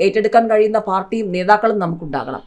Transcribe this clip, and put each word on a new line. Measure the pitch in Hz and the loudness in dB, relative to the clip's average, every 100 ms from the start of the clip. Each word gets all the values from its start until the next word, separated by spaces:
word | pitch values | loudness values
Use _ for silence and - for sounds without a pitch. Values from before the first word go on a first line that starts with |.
ഏറ്റെടുക്കാൻ | 190 214 208 226 226 | 0 2 2 2 4
കഴിയുന്ന | 214 214 220 214 | 2 2 0 -2
പാർട്ടിയും | 190 196 226 208 | -4 -4 -4 -4
നേതാക്കളും | 180 185 208 220 208 | -2 2 2 2 0
നമുക്കുണ്ടാകണം. | 175 170 160 139 117 131 | -2 -4 -6 -8 -8 -10